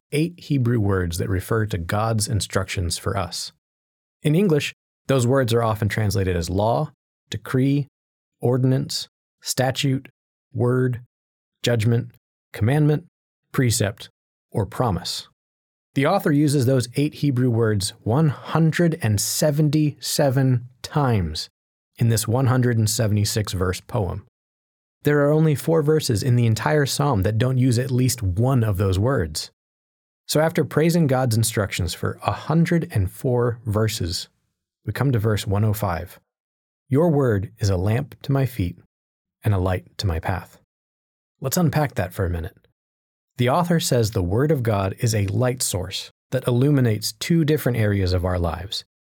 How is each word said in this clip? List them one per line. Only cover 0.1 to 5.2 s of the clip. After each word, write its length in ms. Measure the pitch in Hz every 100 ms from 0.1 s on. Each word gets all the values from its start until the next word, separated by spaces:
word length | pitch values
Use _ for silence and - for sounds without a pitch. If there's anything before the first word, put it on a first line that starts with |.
eight 300 | 143 170 -
Hebrew 400 | - 143 117 120
words 380 | 98 95 90 85
that 100 | 113
refer 380 | 92 - 113 107
to 120 | 107
God's 480 | 85 104 113 110 104
instructions 720 | 101 - 98 95 - 87 -
for 180 | 95 98
us. 360 | 85 - - _ _ _ _ _ _ _
In 100 | 151
English, 400 | 156 208 147 - - _ _ -
those 180 | 135